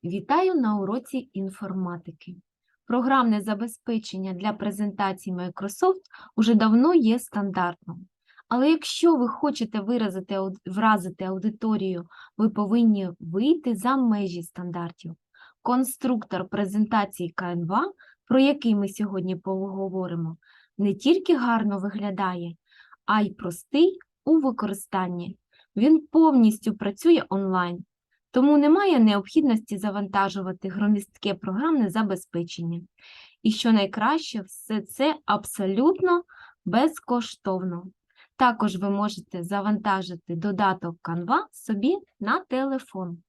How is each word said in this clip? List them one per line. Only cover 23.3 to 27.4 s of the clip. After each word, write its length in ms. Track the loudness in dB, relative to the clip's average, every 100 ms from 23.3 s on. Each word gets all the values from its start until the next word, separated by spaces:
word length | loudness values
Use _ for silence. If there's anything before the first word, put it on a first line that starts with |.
простий 680 | -4 -10 -10 -6 2 2 2 _ _ 2
у 140 | 2
використанні. 1000 | 2 -2 -4 -6 -6 -4 -4 -6 -8 -14 _ _ _ 2
Він 320 | 4 4 4
повністю 640 | 4 6 8 6 4 -2 -4
працює 480 | -4 -2 2 2 2
онлайн, 560 | -4